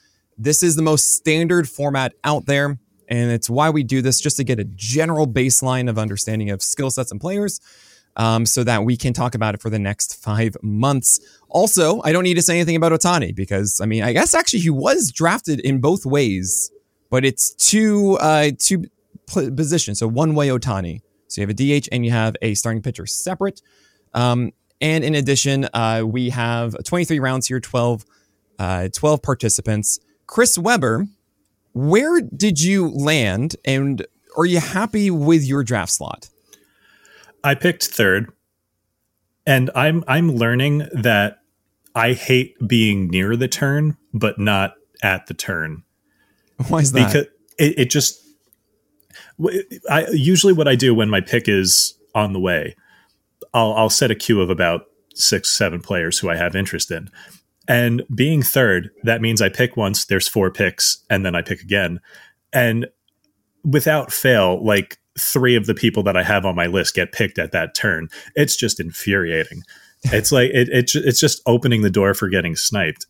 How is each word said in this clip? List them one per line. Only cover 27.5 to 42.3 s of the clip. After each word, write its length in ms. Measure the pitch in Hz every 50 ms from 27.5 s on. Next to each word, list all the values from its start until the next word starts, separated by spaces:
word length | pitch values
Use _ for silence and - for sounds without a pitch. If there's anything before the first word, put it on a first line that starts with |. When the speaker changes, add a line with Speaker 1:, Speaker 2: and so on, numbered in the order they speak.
| 127 127
Speaker 1:
twelve, 440 | - - - 123 117 120 120 110 - _ _ _ _ _ _ _ _ _ _ -
uh, 300 | 98 90 92 90 92 95 -
twelve 300 | - - 151 151 143 -
participants. 800 | - 131 - - 110 - - - 113 107 104 104 - - - _ _ _ _ _
Chris 320 | - - 226 247 - - 175
Webber, 480 | 170 220 240 214 139 117 110 151 202 202 - _ _ _ _ _ _ _ _ _ _ _ -
where 460 | 120 135 151 180 226 277 311 349 339
did 400 | 214 - - 139 196 214 175 139
you 280 | 160 180 202 196 175 156
land, 640 | - 135 143 151 156 147 117 101 92 104 131 160 - - -
and 400 | 139 135 135 139 139 135 - - - _ _ _ _ -
are 80 | - 170
you 140 | 180 175 170
happy 500 | 147 - - 185 220 220 - 214 202 196 175
with 320 | 156 143 156 170 160 139
your 180 | 131 139 139 131
draft 300 | 110 127 104 85 - -
slot? 360 | - 71 - - - - - _ _ _ _ _ _ _ _ _ _ _ _ _ _ _ _ - - - - _ _ -
Speaker 2:
I 100 | 143 139
picked 320 | 135 - 175 165 - -
third, 460 | - - - 110 95 92 101 113 - - _ _ _ _ _ _ _ _ _ _ _ _ _ _ _ _ _ _ _ _ _ _
and 240 | - 135 131 127 127 -
I'm, 260 | 123 135 156 160 170 160 -
I'm 240 | 131 160 170 165 135
learning 560 | 117 117 117 120 123 139 147 143 151 143 - -
that 460 | 131 107 120 110 101 101 104 - - _ _ _ _ _ _ _ _ _ _ -
I 200 | 117 113 123 127
hate 420 | - - -